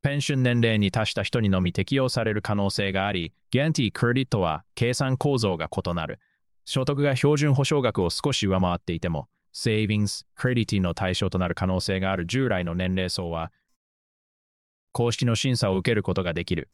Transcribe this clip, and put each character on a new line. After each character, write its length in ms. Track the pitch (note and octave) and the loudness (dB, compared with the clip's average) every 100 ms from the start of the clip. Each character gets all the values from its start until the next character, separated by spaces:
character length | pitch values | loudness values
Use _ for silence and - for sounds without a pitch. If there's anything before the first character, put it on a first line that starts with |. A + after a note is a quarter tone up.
ペ 140 | C#3+ C#3+ | -2 -2
ン 40 | |
シ 140 | - | -2
ョ 40 | C#3 | 0
ン 40 | |
年 180 | B2 A#2+ | 2 4
齢 180 | A#2 G#2+ | 4 4
に 120 | G2+ | 2
達 220 | A2+ G#2+ | 2 -2
し 20 | |
た 80 | - | -2
人 180 | G2 A#2+ | -2 0
に 80 | G#2+ | 2
の 120 | F#2+ | 2
み 120 | F2+ | 0
適 240 | F2 F#2+ C3+ | -2 -2 0
用 120 | C3 | 0
さ 160 | B2 | 0
れ 80 | A2 | -2
る 80 | G#2 | -2
可 120 | - | -2
能 160 | G#2 G2 | -2 -2
性 220 | - G2 | -2 -2
が 140 | G2 G2 | 0 -2
あ 60 | |
り、 200 | F#2+ E2 _ _ | -2 -6 _ _
ギ 100 | B2 | 0
ャ 20 | |
ラ 60 | D3+ | 0
ン 20 | |
テ 100 | D3+ | 0
ィ 40 | A2+ | 0
ー 60 | |
ク 140 | - A#2+ | 0 0
レ 60 | |
デ 60 | B2 | 0
ィ 20 | |
ッ 40 | C3 | 0
ト 120 | A2 | 0
は 240 | F2 D#2 _ | 0 -2 _
計 200 | - A#2+ | -2 -2
算 220 | B2 C3+ C3 | 0 -2 0
構 220 | D3 C3+ | 0 2
造 180 | G#2+ F2 | 0 -2
が 120 | D#2+ | -4
異 260 | - F#2 | -4 -4
な 120 | F2 D#2 | -4 -4
る。 140 | - _ _ _ _ | -8 _ _ _ _
所 200 | - C3+ | -6 -2
得 180 | C3 C#3+ | -2 2
が 140 | C#3+ C3 | 2 4
標 200 | C#3+ D3+ | 4 4
準 180 | D3 | 4
保 100 | C3+ | 4
証 160 | C#3 D3+ | 4 2
額 220 | B2 G#2 | 2 2
を 80 | F2 | 0
少 220 | - C#3+ | 0 -2
し 140 | C3+ G2+ | 0 2
上 140 | F#2+ | 4
回 140 | F#2 | 2
っ 40 | F2 | 0
て 140 | - | -2
い 80 | E2+ | -4
て 80 | F2+ | -2
も、 200 | D#2 - _ _ | -4 -6 _ _
セ 320 | - - G#2+ | -4 0 0
ー 20 | G#2+ | 2
ビ 120 | G#2+ | 0
ン 40 | |
グ 60 | G2+ | 0
ス 180 | - - | -4 -12
ク 140 | - B2+ | -6 -2
レ 60 | |
デ 60 | A#2+ | 0
ィ 20 | |
ッ 120 | G#2+ G#2 | 0 0
ト 60 | |
の 120 | F2+ | 0
対 200 | E2 F#2+ | 0 -2
象 160 | F2+ G2 | 0 0
と 80 | F#2 | 0
な 100 | F2+ | -2
る 60 | |
可 120 | E2+ F#2 | -2 0
能 140 | F#2 | 0
性 200 | - F#2+ | 0 -2
が 120 | F#2+ | 0
あ 40 | F#2+ | -2
る 100 | E2+ | -2
従 220 | A#2+ C3 | -2 0
来 160 | F#2+ | 0
の 100 | F2 | -2
年 200 | E2+ F#2 | -2 -2
齢 160 | F#2 F#2 | -2 -2
層 200 | - F2 | -4 -4
は、 200 | E2 D#2+ _ _ _ _ _ _ _ _ _ _ _ _ _ _ | -6 -8 _ _ _ _ _ _ _ _ _ _ _ _ _ _
公 180 | - A#2+ | -2 -2
式 160 | A2+ B2 | 0 0
の 80 | |
審 220 | A2+ C3+ B2 | 0 0 0
査 160 | G#2 | 2
を 40 | F#2+ | 0
受 140 | F#2 | 2
け 40 | |
る 80 | A2 | 0
こ 120 | F#2+ | 0
と 80 | F#2 | -2
が 100 | F2+ | -2
で 120 | E2 | -4
き 100 | F2 | -2
る。 140 | E2+ C2+ | -4 -4